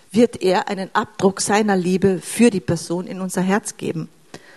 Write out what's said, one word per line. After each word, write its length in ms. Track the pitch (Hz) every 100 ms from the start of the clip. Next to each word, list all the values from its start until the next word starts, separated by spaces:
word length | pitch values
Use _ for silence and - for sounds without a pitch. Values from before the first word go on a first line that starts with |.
| _
wird 300 | 208 233 -
er 260 | 185 190 -
einen 220 | 190 185
Abdruck 480 | - 240 - 190 190
seiner 340 | - 208 214 190
Liebe 440 | 175 185 190 175
für 260 | - - 233
die 120 | 185
Person 440 | - 165 - 175 -
in 120 | 180
unser 220 | 185 180
Herz 360 | 185 208 - -
geben. 320 | - 170 - _ _ - -